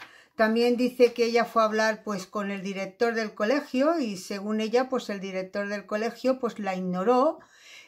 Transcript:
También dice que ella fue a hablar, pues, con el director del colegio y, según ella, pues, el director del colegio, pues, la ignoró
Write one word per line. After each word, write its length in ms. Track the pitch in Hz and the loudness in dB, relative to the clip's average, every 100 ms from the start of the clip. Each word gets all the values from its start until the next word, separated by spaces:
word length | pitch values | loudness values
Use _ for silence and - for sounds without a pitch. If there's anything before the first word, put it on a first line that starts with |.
| - - _ - | -18 -20 _ 0
También 400 | 220 226 247 240 | 2 4 2 4
dice 380 | 247 - 240 | 2 6 4
que 100 | 240 | 4
ella 220 | 233 233 226 | 2 2 2
fue 160 | 226 | 2
a 20 | |
hablar, 380 | 220 220 220 214 | 2 2 0 0
pues, 220 | 214 196 185 | -6 -8 -6
con 240 | 208 196 | -6 -6
el 120 | 196 | -6
director 520 | 190 190 185 - 233 | -6 -6 -6 -2 0
del 200 | 226 214 | 0 -4
colegio 640 | - 214 277 285 254 294 339 | -2 0 0 0 0 2 2
y, 200 | 226 185 | -2 -6
según 420 | - 202 202 214 | -8 -6 -4 -2
ella, 300 | 220 233 254 | 0 0 0
pues, 180 | 247 - | -2 -4
el 100 | 196 | -8
director 480 | 190 190 185 202 202 | -6 -6 -6 -6 -6
del 200 | 202 196 | -6 -6
colegio, 520 | 214 226 220 254 254 | -4 -4 -2 -2 0
pues, 200 | 233 214 | -4 -4
la 180 | 196 185 | -4 -4
ignoró 600 | 185 180 202 247 302 320 - - - - | -2 -2 2 4 2 0 -10 -20 -20 -20